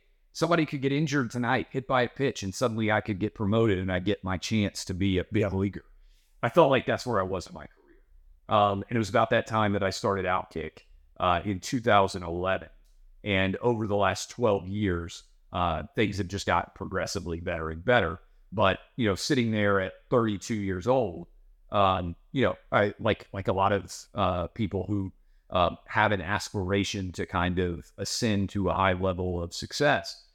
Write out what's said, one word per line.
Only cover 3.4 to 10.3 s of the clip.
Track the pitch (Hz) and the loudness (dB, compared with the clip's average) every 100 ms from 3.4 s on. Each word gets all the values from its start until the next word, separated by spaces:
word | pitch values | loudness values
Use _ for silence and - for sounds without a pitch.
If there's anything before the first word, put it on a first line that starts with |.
| 101 113 113 92 | 0 4 4 2
and | 95 | 0
I | 90 | -2
get | 90 101 | -2 -2
my | 92 92 | -2 -4
chance | - 110 101 - - | -2 0 0 -4 -8
to | |
be | 92 98 90 | -2 0 0
a | |
big | - 104 104 | 0 -2 0
leaguer." | 95 101 - - - - _ _ _ | 0 -2 -4 -16 -20 -20 _ _ _
I | 120 | 2
felt | 180 147 | 6 6
like | 131 120 | 4 2
that's | 113 123 | -2 0
where | 107 | 0
I | |
was | 92 95 - | 0 -4 -6
in | |
my | 82 71 | -14 -18
career. | _ _ - _ - - - - | _ _ -20 _ -20 -20 -20 0
Um, | 107 104 98 98 | 2 4 2 -2
and | 120 | -2
it | |
was | 101 | 2
about | 113 113 | 2 4
that | 113 - | 2 0
time | 110 107 | 0 2
that | 101 | 2
I | 98 | 0
started | - - 98 | 0 -2 0
Outkick, | 92 | 0